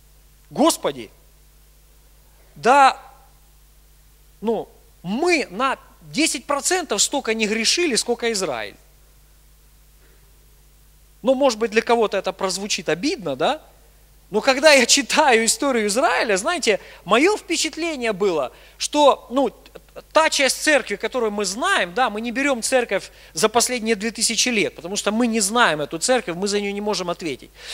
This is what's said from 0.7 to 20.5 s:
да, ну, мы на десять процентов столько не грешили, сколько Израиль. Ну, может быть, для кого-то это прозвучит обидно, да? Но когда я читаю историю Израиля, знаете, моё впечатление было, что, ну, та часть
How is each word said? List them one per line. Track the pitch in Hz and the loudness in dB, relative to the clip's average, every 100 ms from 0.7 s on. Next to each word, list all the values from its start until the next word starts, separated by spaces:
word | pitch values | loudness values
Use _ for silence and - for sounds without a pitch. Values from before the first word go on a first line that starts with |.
| - 180 139 107 - _ _ _ _ _ _ _ _ _ _ _ _ _ - | 2 -4 -6 -12 -20 _ _ _ _ _ _ _ _ _ _ _ _ _ -2
да, | 170 277 269 - - - - _ _ _ _ _ _ _ _ _ _ _ | 4 6 6 4 -8 -20 -20 _ _ _ _ _ _ _ _ _ _ _
ну, | 214 214 143 - _ _ | -4 -4 -6 -16 _ _
мы | 170 214 359 339 208 | -8 -2 2 2 0
на | 180 262 226 - - | -4 -4 -4 -10 -20
десять | 156 156 320 294 - | -10 -2 -2 -2 -4
процентов | 277 - 370 320 208 | -4 0 -2 -2 -2
столько | - 285 226 | -2 -2 -4
не | 220 214 | -2 -2
грешили, | 220 220 - 349 220 | 0 0 0 0 -2
сколько | - 240 233 | -2 -4 -4
Израиль. | 214 185 120 107 92 _ _ _ _ _ _ _ _ _ _ _ _ - _ _ _ _ _ _ _ _ _ _ _ | -4 -4 -6 -8 -14 _ _ _ _ _ _ _ _ _ _ _ _ -20 _ _ _ _ _ _ _ _ _ _ _
Ну, | 220 262 | 0 2
может | 277 220 | 2 0
быть, | 226 | -2
для | 214 | -2
кого-то | 226 240 208 196 | 0 0 0 -2
это | 185 | -4
прозвучит | 185 196 185 202 - 180 | -4 -4 -4 -6 -6 -4
обидно, | 170 254 349 165 135 | -2 -2 -6 -6 -2
да? | 170 311 - - _ _ _ _ _ | -2 -2 -8 -20 _ _ _ _ _
Но | 202 | 0
когда | 240 262 311 | 2 4 6
я | 277 240 | 6 6
читаю | - 233 - 302 226 226 | 2 2 2 4 4 4
историю | - 285 233 208 | 0 0 0 0
Израиля, | 202 320 339 254 190 | 0 0 0 0 0
знаете, | 247 349 240 190 - - - | -2 -2 0 -2 -4 -18 0
моё | 220 330 427 | 2 4 0
впечатление | - 330 - - 330 294 233 | -2 -4 -4 -4 -6 -4 -4
было, | 196 202 160 127 - - - | 0 0 0 -4 -8 -20 -10
что, | - 294 285 - - | -4 4 4 4 0
ну, | 247 254 - - - - - - | -2 -2 -4 -16 -20 -20 -20 0
та | 302 311 | 2 2
часть | - 262 | 2 0